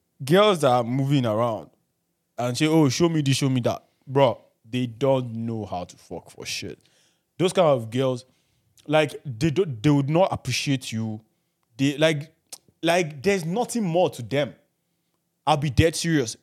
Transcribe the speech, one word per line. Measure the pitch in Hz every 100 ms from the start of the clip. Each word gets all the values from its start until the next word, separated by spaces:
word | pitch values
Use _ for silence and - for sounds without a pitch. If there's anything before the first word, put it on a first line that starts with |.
| _ -
girls | 131 180 214 180
that | 139
are | 123
moving | 117 131 135 147 123
around | 107 120 104 - _ _ _ _ _ _ -
and | 120 120
say, | 156
"Oh, | 160 147
show | - 170
me | 156
this, | 139 135
show | 139
me | 131
that." | 117 92 - _ -
Bro, | 135 135 104 _ _ 113
they | 123 123
don't | 110 135 135 123
know | 113 113 113 101
how | 90 90
to | -
fuck | - 87 -
for | - -
shit. | - 98 - _ _ _ _ _ -
Those | 180
kind | 185 165
of | 131 113
girls, | 123 131 127 - _ _ _ _ _ -
like, | 156 151 - 147
they | 110 165
don't, | 143 196 113
they | 151
would | 143 139
not | 160 190
appreciate | - - 120 - 135 -
you. | 113 110 107 - _ _ _ _ 110
They, | 135 143
like, | 160 147 151 _ _ - _ _
like, | 160 175 165 147
there's | 180 196 160
nothing | 202 240 233
more | 190 165 175
to | -
them. | 110 135 127 - _ _ _ _ _ _ _ _ -
I'll | 156
be | 151
dead | 113 160 165
serious. | 170 156 117 -